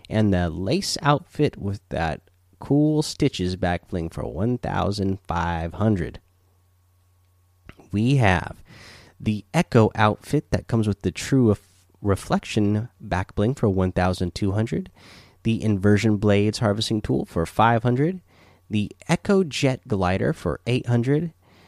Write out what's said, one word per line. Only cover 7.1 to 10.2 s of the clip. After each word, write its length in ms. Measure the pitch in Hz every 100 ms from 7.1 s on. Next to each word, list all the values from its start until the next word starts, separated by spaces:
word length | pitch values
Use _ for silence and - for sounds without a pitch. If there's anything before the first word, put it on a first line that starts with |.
| _ _ _ _ _ - - -
We 260 | 101 117 139
have 460 | 110 90 - - - - - - - _
the 240 | - 107 -
Echo 380 | 156 180 120 107 -
outfit 560 | 107 -